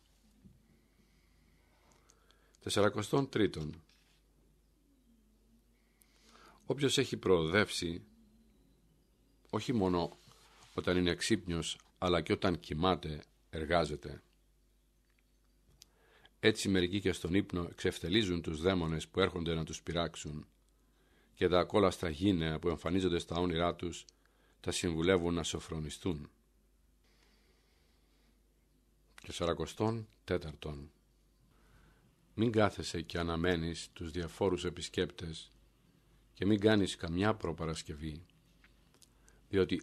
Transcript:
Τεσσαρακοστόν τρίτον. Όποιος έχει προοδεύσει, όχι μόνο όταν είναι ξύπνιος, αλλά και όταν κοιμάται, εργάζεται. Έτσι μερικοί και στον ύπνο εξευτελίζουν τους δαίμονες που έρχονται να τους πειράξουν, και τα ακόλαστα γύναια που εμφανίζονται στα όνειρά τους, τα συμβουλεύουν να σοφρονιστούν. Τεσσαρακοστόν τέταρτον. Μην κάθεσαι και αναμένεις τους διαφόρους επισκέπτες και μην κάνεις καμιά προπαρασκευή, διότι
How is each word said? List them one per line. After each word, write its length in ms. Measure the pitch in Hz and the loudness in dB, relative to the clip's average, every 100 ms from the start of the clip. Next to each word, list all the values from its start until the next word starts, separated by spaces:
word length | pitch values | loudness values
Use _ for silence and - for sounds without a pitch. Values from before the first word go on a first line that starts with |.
| _ _ _ _ - - _ _ _ _ _ _ _ _ _ _ _ _ _ _ _ _ _ _ _ _ | _ _ _ _ -20 -20 _ _ _ _ _ _ _ _ _ _ _ _ _ _ _ _ _ _ _ _
Τεσσαρακοστόν 680 | 98 104 101 110 104 143 135 | -2 2 4 2 0 0 0
τρίτον. 540 | 113 92 80 76 85 - _ _ _ _ _ _ _ _ _ _ _ _ _ _ _ _ 233 _ _ _ _ _ _ - - - - - | 2 0 0 -8 -10 -18 _ _ _ _ _ _ _ _ _ _ _ _ _ _ _ _ _ _ _ _ _ _ _ -20 -20 -20 -10 -6
Όποιος 320 | 135 139 139 | 0 2 2
έχει 180 | 120 113 | 2 0
προοδεύσει, 840 | - 87 80 101 101 - 85 90 - - - - _ _ _ _ _ _ _ _ _ _ _ | 4 4 6 4 2 -2 -4 -6 -12 -20 -20 -20 _ _ _ _ _ _ _ _ _ _ _
όχι 220 | 107 120 | -6 -2
μόνο 460 | 120 92 90 82 - - - - - - | 0 2 2 0 -6 -20 -20 -20 -20 -12
όταν 220 | - 95 90 | -4 0 2
είναι 180 | 87 | 2
ξύπνιος, 640 | 82 - 110 90 85 80 - - _ | 0 0 0 0 -4 -4 -8 -14 _
αλλά 220 | 92 87 | 2 2
και 120 | 82 | 2
όταν 280 | 104 98 82 | 0 2 0
κοιμάται, 600 | - 78 92 87 78 76 - _ _ | -4 0 2 0 -2 -10 -14 _ _
εργάζεται. 720 | 80 78 85 78 73 73 69 - _ _ _ _ _ _ _ _ _ _ _ _ _ _ _ - _ _ _ - _ | -8 0 2 2 -4 -10 -14 -18 _ _ _ _ _ _ _ _ _ _ _ _ _ _ _ -20 _ _ _ -20 _
Έτσι 280 | 110 107 104 | 2 2 2
μερικοί 320 | 95 87 101 | 2 2 0
και 120 | 95 | -2
στον 220 | 87 82 | -2 0
ύπνο 320 | 95 101 87 85 | 0 0 -4 -6
εξευτελίζουν 720 | - 92 - 80 107 98 87 | -4 -4 -2 0 2 2 -2
τους 180 | 85 78 | -4 0
δαίμονες 480 | 87 92 82 80 - | 2 2 0 -4 -4
που 120 | 92 | 0
έρχονται 340 | 95 90 82 | 0 0 -2
να 100 | 82 | -2
τους 180 | 80 82 | -4 -8
πειράξουν, 640 | - 82 82 - 78 76 - _ _ _ _ _ _ _ _ | -4 -2 -4 -6 -10 -10 -12 _ _ _ _ _ _ _ _
και 140 | - 90 | 0 4
τα 100 | 87 | 6
ακόλαστα 500 | 82 107 95 - 87 | 4 4 4 2 -4
γύναια 500 | 76 101 87 80 78 | 0 2 2 2 0
που 100 | 87 | -2
εμφανίζονται 500 | 78 82 95 92 85 | -2 -2 0 2 0
στα 180 | - 85 | -2 -2
όνειρά 380 | 90 82 87 | 0 0 0
τους, 300 | 82 85 - - _ _ _ _ _ | -2 -8 -10 -16 _ _ _ _ _
τα 100 | 87 | -6
συμβουλεύουν 640 | 85 90 80 87 95 85 | -2 -2 2 4 4 2
να 80 | 85 | -2
σοφρονιστούν. 880 | 78 80 - 80 76 - 95 76 73 _ _ _ _ _ _ _ _ _ _ _ _ _ _ _ _ _ _ _ _ _ _ _ _ _ _ _ _ - | -2 -6 -8 -8 -8 -6 -4 -4 -8 _ _ _ _ _ _ _ _ _ _ _ _ _ _ _ _ _ _ _ _ _ _ _ _ _ _ _ _ -20
Τεσσαρακοστόν 840 | - - 87 80 78 - 110 113 110 _ | -14 -4 -2 -2 -4 -2 -2 -2 -8 _
τέταρτον. 640 | - 90 80 71 78 71 71 - _ _ _ _ _ _ _ - - _ _ _ _ | -4 -4 -4 -10 -12 -12 -14 -20 _ _ _ _ _ _ _ -20 -20 _ _ _ _
Μην 180 | - 120 | -2 2
κάθεσαι 500 | 110 101 - 80 85 | 4 4 2 -6 -6
και 160 | 82 87 | -6 -4
αναμένεις 760 | 85 82 87 85 82 82 - | -2 0 2 2 0 -6 -12
τους 180 | - 85 | -12 -8
διαφόρους 540 | 87 82 - 98 87 | -6 -8 -2 0 0
επισκέπτες 880 | 87 82 82 - 87 - 82 80 - - _ _ _ _ _ _ _ | -4 -8 -6 -4 -4 -6 -12 -12 -16 -20 _ _ _ _ _ _ _
και 120 | - 98 | -4 2
μην 140 | 104 | 4
κάνεις 360 | 107 107 90 - | 6 6 4 -2
καμιά 380 | 85 87 104 | -4 0 2
προπαρασκευή, 920 | 107 85 80 80 80 - 73 78 76 87 _ _ _ - _ _ _ - _ - - _ | 0 -4 -4 -4 -6 -8 -10 -10 -10 -14 _ _ _ -20 _ _ _ -20 _ -20 -20 _
διότι 340 | 98 90 90 | 0 2 0